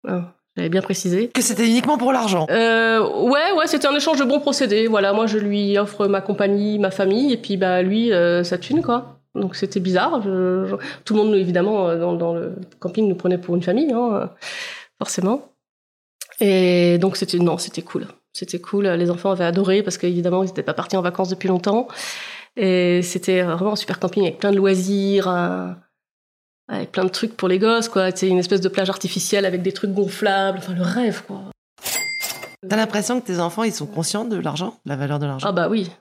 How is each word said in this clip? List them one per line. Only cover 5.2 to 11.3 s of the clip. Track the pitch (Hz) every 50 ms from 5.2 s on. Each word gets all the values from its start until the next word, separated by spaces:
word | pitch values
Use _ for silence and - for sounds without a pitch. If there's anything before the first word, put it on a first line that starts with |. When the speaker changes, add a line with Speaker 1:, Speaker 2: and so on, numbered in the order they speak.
| 226
Speaker 1:
je | 220 208
lui | 214 208 208 202 208 202 202 202
offre | 202 208 202 - - 202
ma | 196 196 190
compagnie, | 190 208 202 - 202 196 202 202 208 214 214 208
ma | 202 190
famille, | 190 - 196 190 196 226 277 294
et | 247
puis, | 233 - - 196 185
bah, | 190 185 180 180
lui, | 180 185 202 220 233 240
euh, | 208 175 170 175 170 175
sa | 175 175 180
thune, | 175 - - 262 330
quoi. | - - 240 240 240 - - _ _ _ _
Donc, | 214 202 185 -
c'était | - 202 190 - 202
bizarre. | 175 185 180 180 208 311 339 254
Je, | 202 202 190 185 185 180 180 185 190
je, | 190 202 202 - - - - _
tout | - 214
le | 214
monde, | 214 220